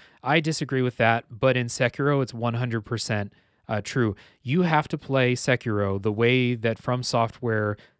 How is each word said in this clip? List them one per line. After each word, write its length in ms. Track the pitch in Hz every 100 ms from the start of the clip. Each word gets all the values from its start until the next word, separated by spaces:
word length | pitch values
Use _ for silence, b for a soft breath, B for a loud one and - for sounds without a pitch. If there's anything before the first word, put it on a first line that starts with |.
| B B
I 200 | 123 156
disagree 400 | 156 156 - 131
with 160 | 123 -
that, 280 | 113 117 -
but 240 | 110 131 127
in 120 | 117
Sekiro, 540 | - 123 - 143 143
it's 120 | 131
one 220 | 117 120 117
hundred 260 | 123 113
percent, 500 | 104 113 - 107 101 b b b -
uh, 140 | 110
true. 340 | - 127 113 98 B B
You 200 | 120 160
have 240 | 180 156 151
to 80 | 160
play 360 | - 135 123
Sekiro 680 | 123 - 123 120 104 98 98
the 100 | 104
way 440 | 104 117 127 123 120
that 220 | 113 113
From 260 | - 123
Software 720 | 123 120 117 - 120 110 107 104 b b